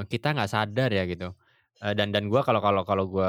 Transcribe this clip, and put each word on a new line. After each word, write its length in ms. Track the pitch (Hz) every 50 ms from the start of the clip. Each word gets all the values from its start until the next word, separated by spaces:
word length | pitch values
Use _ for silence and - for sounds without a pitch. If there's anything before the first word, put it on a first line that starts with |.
| 98 -
kita 260 | - 117 - 147 151
nggak 140 | 143 107 98
sadar 400 | - 107 107 104 101 113 131 127 104
ya 120 | 98 92 90
gitu. 240 | 87 85 90 90 90 _ _ _ _ _ _ _ _ - -
Eh, 120 | 104 104
dan, 160 | 104 104 104 101
dan 160 | 104 101 104
gue 120 | 107 131 135
kalau, 160 | - 117 107
kalau, 220 | 95 104 101 98 92
kalau 200 | 98 101 95 95 95
gue 200 | 92 95 95